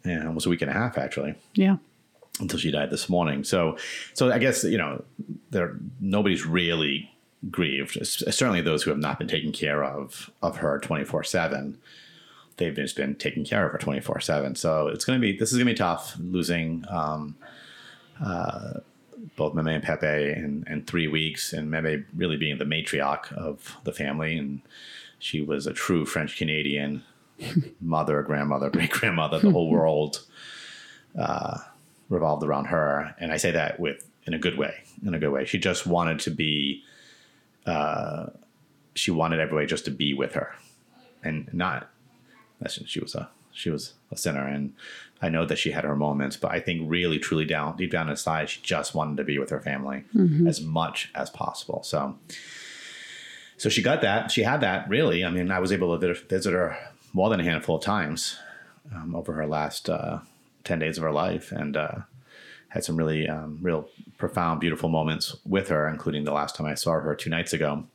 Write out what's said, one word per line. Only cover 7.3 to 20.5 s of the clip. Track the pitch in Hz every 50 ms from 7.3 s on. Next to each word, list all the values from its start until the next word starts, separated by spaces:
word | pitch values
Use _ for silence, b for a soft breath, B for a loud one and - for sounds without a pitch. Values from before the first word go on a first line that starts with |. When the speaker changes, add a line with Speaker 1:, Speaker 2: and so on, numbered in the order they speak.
| _ _ - -
Speaker 1:
grieved. | - - 87 71 67 69 69 - - -
S-, | - - - - - - 85
certainly | - 131 123 101 87
those | 78 82 78 73
who | - 82
have | 73 73
not | 76 71 71 -
been | - -
taking | - 80 76 76
care | - - 73 73 73 73 71
of, | 67 69 73 69 67 - - - - _ _
of | - 82 80 -
her | - 78 71 73
twenty-four | - - 82 76 69 - - 78 73
seven, | - - 90 82 80 71 67 71 71 - - b b b b b b b b b b b b b b -
they've | - 90 82 73
just | 69 71 67 -
been | - 69 69 71
taking | - - 73 - 78 73
care | - - 107 90
of | 78
her | - -
twenty-four | - - 69 67 - - - -
seven. | - - 82 73 69 67 65
So | - - 82 80 78 76 73
it's | - - -
gonna | - 131 127
be, | 120 104 95
this | - 113 104
is | 123 123
gonna | 123 120
be | 110
tough, | - 101 87 85 80 - - - -
losing, | 85 90 92 90 82 - 87 85 80 80 82 82 - -
um, | 95 85 78 76 76 76 76 73 73 - B B B B B B B B B B B B B B B - -
uh, | 101 90 85 85 82 - - - - - - - _ _ _ _ _ - - 220 160 _
both | - 78 76 76
Meme | 80 78 78
and | 80 78
Pepe | 73 - 78 73 - 76 76 76 73 73
in, | 76 80 80 73